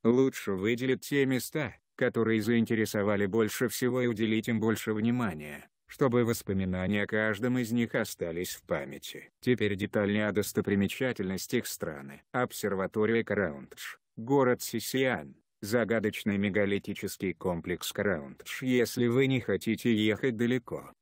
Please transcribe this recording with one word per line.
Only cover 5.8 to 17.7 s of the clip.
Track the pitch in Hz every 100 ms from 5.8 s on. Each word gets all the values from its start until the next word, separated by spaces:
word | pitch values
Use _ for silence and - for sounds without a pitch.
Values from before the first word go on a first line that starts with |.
| _
чтобы | - 135 123 117
воспоминания | 113 - 95 92 92 92 104
о | 101
каждом | 110 110 101 123 127
из | 113
них | 120 117 131
остались | 107 - 87 82 90 -
в |
памяти. | - 80 69 69 - - - _
Теперь | - 123 104 98
детальнее | - 110 101 104 107
о |
достопримечательностях | 101 98 - 101 101 98 - 131 113 95 92 - 120 -
страны. | - 85 73 69 69 _
Обсерватория | 131 123 - 104 95 92 110 107 113
Караундж, | 107 101 90 71 - - - - _ -
город | 113 139 127 120
Сисиан, | - 113 - 131 131 104 69 - _ _
загадочный | 101 120 104 113 104 - 110 101
мегалитический | 104 98 101 101 - 98 98 - 98
комплекс | 85 95 85 85